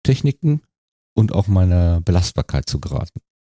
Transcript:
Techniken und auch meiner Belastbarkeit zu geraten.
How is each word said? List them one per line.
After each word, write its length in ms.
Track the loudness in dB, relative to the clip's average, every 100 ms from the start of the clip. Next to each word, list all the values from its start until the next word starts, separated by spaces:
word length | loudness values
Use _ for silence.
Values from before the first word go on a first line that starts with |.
Techniken 580 | 0 0 0 -2 -2 -2 -6 _ _ _ _ 0
und 160 | 0
auch 140 | 0 2
meiner 520 | 2 4 4 2 0
Belastbarkeit 680 | 0 0 0 -4 -4 -6 -4
zu 100 | -8
geraten. 420 | -6 -8 -8 -12 -20 _